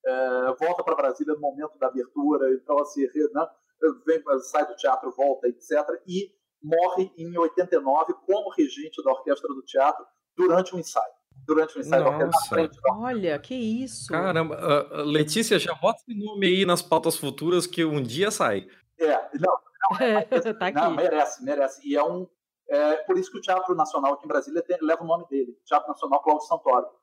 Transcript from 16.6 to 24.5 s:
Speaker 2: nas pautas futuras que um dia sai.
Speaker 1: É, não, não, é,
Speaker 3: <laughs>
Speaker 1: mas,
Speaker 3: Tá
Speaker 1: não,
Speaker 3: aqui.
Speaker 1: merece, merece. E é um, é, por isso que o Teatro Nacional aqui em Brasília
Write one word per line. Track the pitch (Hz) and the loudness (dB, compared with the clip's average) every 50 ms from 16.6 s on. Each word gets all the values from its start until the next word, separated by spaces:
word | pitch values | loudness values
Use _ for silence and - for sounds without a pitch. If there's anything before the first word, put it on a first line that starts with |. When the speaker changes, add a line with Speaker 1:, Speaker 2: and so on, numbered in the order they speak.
| 196 | 4
Speaker 2:
nas | 180 175 170 | 2 2 0
pautas | - - 165 160 160 165 160 | 2 2 0 2 2 0 -2
futuras | - - 143 127 - 151 165 180 180 165 | -2 -4 -6 -6 -4 -2 0 0 0 0
que | 180 - 170 165 | -2 -2 -2 0
um | 160 151 147 | 0 0 -2
dia | 131 117 113 151 190 208 | -2 -4 -2 -2 -2 -2
sai. | 208 - 180 123 107 98 90 - - _ _ _ _ _ | 0 0 0 0 0 -2 -4 -8 -20 _ _ _ _ _
Speaker 1:
É, | 165 156 139 113 - - - 139 | 2 2 2 0 -2 -6 -6 0
não, | 165 185 - - _ _ _ _ - - | 0 0 0 0 _ _ _ _ -2 0
não, | - - 262 | 0 2 2
é, | 240 214 208 214 | 2 2 0 0
Speaker 3:
<laughs> | - | 0
Speaker 1:
mas, | 262 247 - 220 214 - | 0 0 0 -2 -4 -4
Speaker 3:
Tá | 185 185 | -4 -2
Speaker 1:
não, | 196 143 165 | 0 0 0
Speaker 3:
aqui. | 170 165 | 0 2
Speaker 1:
merece, | - 165 180 156 151 143 139 - - 127 | 2 0 2 2 2 0 0 -2 -8 -6
merece. | 135 147 143 139 131 - - - | -4 0 0 0 -2 -2 -8 -6
E | 143 143 | -2 0
é | 143 | 0
um, | 147 151 175 180 185 - _ _ _ _ _ _ _ - | 0 0 -2 -6 -8 -12 _ _ _ _ _ _ _ -2
é, | 190 190 302 151 156 156 - | 0 2 2 2 0 0 0
por | - 370 - | 0 0 0
isso | 185 - | 0 -4
que | - 202 | -10 -12
o | |
Teatro | - - 185 185 185 185 180 | -2 0 0 0 0 -2 0
Nacional | 175 190 - - 151 139 139 143 | 0 0 -2 0 0 0 0 0
aqui | 139 - | -2 -6
em | 151 | -4
Brasília | 147 143 - 139 | -4 -4 -4 -2